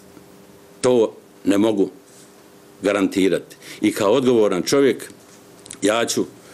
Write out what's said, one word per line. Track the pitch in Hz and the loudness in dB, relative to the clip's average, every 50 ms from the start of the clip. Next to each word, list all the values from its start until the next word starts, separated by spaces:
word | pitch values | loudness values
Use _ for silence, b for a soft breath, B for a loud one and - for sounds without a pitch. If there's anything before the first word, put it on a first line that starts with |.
| - - - - - - - - - - - - - - - - | -20 -20 -20 -20 -20 -20 -20 -20 -20 -20 -20 -20 -20 -20 -10 -4
to | - 127 127 120 107 - - - - - - - - | 0 2 2 2 2 0 -2 -10 -20 -20 -16 -8 -2
ne | 95 98 | 0 0
mogu | 101 104 113 104 95 92 92 - - - - - - - - - - - - - - - - - - | 2 2 0 2 0 -2 -2 -4 -16 -20 -20 -20 -20 -20 -20 -20 -20 -20 -20 -20 -20 -20 -20 -12 -4
garantirati. | - 98 101 101 98 90 - 98 92 95 85 78 - - - - B B B B | -2 -2 0 0 0 0 0 0 0 0 0 -2 -6 -10 -20 -20 B B B B
I | - 107 | -2 -2
kao | 98 - 107 98 | 0 0 0 2
odgovoran | 110 139 127 127 123 113 107 101 95 90 - | 2 2 2 2 2 4 2 2 0 -2 -2
čovjek, | - 147 143 143 127 107 - - - - - - - - - - - - - - - - - | 0 0 2 2 2 0 -2 -8 -18 -20 -20 -20 -20 -20 -20 -20 -20 -20 -20 -20 -20 -12 -4
ja | - 101 110 117 117 | -2 -2 0 0 -2
ću | 117 - 120 95 - - - B B | -2 -4 -4 -6 -6 -8 -20 B B